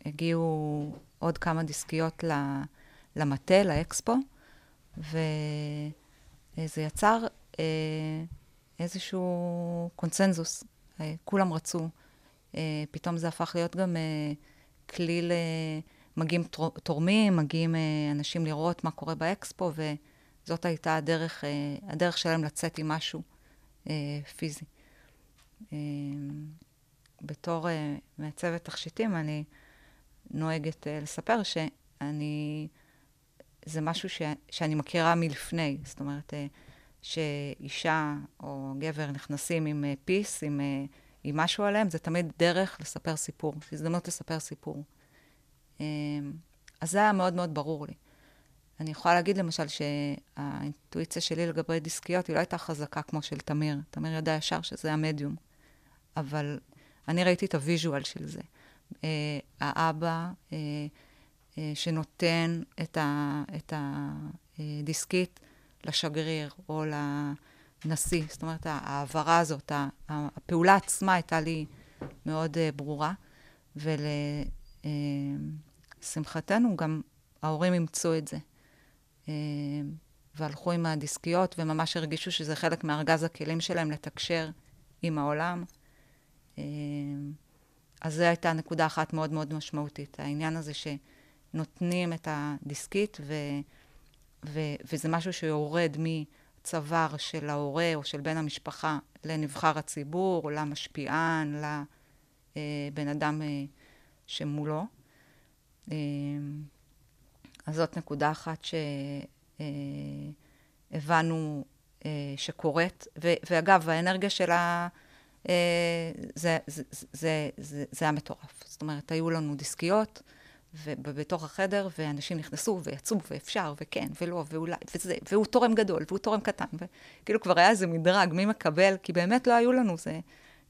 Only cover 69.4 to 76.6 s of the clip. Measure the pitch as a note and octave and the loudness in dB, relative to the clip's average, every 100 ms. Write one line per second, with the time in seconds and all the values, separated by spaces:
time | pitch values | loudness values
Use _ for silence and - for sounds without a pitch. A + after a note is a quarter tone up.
69.4 | D#3+ C#3+ - D3 C#3 - - D3+ D3 - | 6 0 -2 -2 -2 -6 -6 -4 -4 -6
70.4 | - E3+ F3+ G3 - - G3 F#3 - E3 | 0 6 10 10 6 0 4 4 4 0
71.4 | D#3 D#3+ D3+ - - - - - D#3 D#3 | 2 -2 -4 -10 -20 -14 -14 -8 -4 -2
72.4 | D#3+ D#3+ D#3+ C#3+ C#3+ D3 D3+ F#3+ - - | 0 2 0 0 -6 -2 -2 -4 -12 -20
73.4 | - - _ D3+ D3+ D3+ D3 D3 D3 D3 | -20 -20 _ -6 -2 0 0 -2 -2 -2
74.4 | - - - - D3+ D3 D3 C#3+ C#3+ C#3+ | -4 -8 -14 -10 -4 -2 0 0 -2 -4
75.4 | D3 D#3 - _ _ - - D#3 D3+ D#3+ | -6 -8 -12 _ _ -16 -8 -6 -4 -4
76.4 | - G#3+ | 2 4